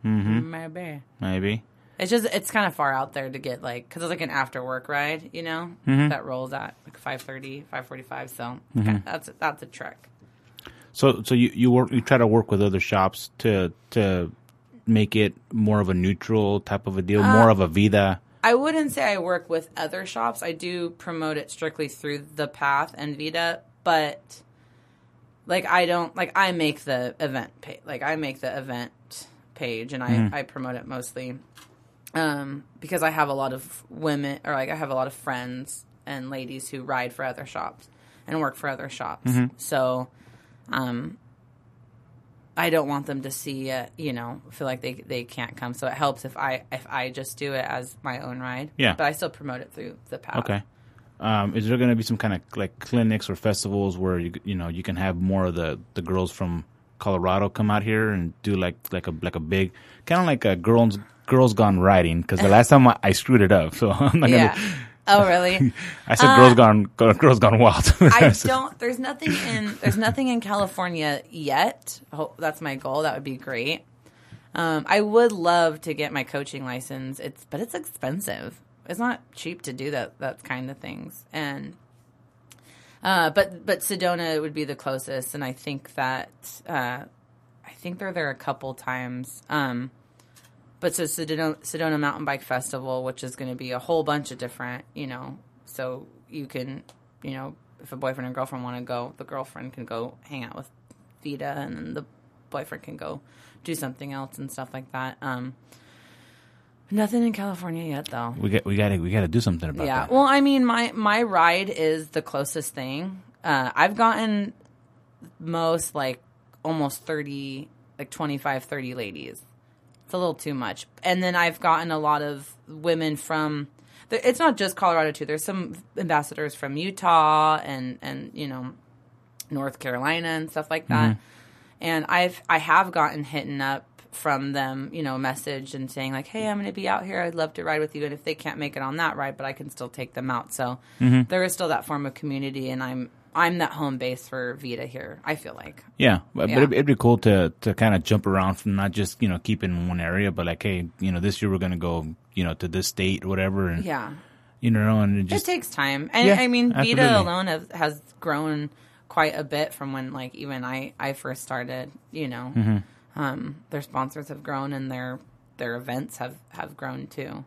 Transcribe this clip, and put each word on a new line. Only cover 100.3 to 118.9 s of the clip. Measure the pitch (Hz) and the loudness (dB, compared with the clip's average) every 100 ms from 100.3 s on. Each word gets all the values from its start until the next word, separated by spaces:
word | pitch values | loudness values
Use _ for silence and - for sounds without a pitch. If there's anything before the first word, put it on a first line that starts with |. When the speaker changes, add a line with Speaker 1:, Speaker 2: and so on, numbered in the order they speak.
| 143 | -14
Speaker 2:
out | 117 - | -12 -14
with | - _ _ _ _ _ | -18 _ _ _ _ _
Vita, | 151 139 143 143 | -12 -10 -8 -8
and | 139 - | -10 -10
then | 151 | -10
the | 151 143 _ _ _ _ | -12 -14 _ _ _ _
boyfriend | 143 - - | -10 -10 -14
can | - 156 | -16 -14
go | 76 143 _ _ - - | -12 -12 _ _ -20 -16
do | - | -10
something | 156 139 131 139 | -8 -8 -10 -12
else | 135 135 - | -10 -12 -12
and | 139 | -14
stuff | - 131 | -12 -12
like | 135 131 | -14 -12
that. | 131 131 - | -8 -8 -8
Um, | 139 127 127 127 _ - _ - _ - _ _ _ _ _ _ _ | -8 -8 -10 -14 _ -20 _ -20 _ -20 _ _ _ _ _ _ _
nothing | 208 208 233 | -2 0 2
in | 233 | 0
California | 208 202 175 180 165 | 0 -6 -8 -8 -8
yet, | 165 143 147 | -6 -8 -6
though. | 123 117 120 | -6 -6 -4
Speaker 1:
We | 104 | 0
got, | 101 | 0
we | - 101 | 0 0
gotta, | 104 98 | 2 0
we | 87 | 0
gotta | 104 90 | 0 2
do | 117 | 2
something | 117 85 82 | 0 -2 -4
about | - 139 | -4 -2
Speaker 2:
Yeah. | 127 | -2
Speaker 1:
that. | - | 0
Speaker 2:
Well, | 262 | 2
I | 277 277 | 4 4
mean, | 277 277 | 4 4
my, | 247 233 233 | 2 0 -2
my | - 214 214 | -2 0 2
ride | 233 185 170 180 196 | 2 4 6 4 0
is | - 156 156 156 | -2 0 0 -4
the | 160 | -8
closest | 156 180 - 160 147 | -6 -6 -4 -6 -8
thing. | - 131 135 185 190 - _ | -8 -8 -6 -8 -12 -20 _
Uh, | 175 143 127 | 0 2 2
I've | - 175 208 | 2 2 4
gotten | 226 214 220 208 202 - _ _ _ _ _ _ - _ | 2 2 0 -2 -4 -10 _ _ _ _ _ _ -20 _
most, | 160 170 165 165 156 | -6 0 2 0 -2
like, | 151 131 123 _ _ _ _ | -4 -4 -6 _ _ _ _
almost | 160 160 143 135 - | -4 -2 -2 -4 -6
thirty, | 156 143 143 139 135 147 _ _ - | -6 -6 -8 -10 -10 -14 _ _ -16
like, | - | -14
twenty-five, | - 151 139 143 131 | -6 -4 -4 -4 -4
thirty | - 147 127 | -6 -8 -8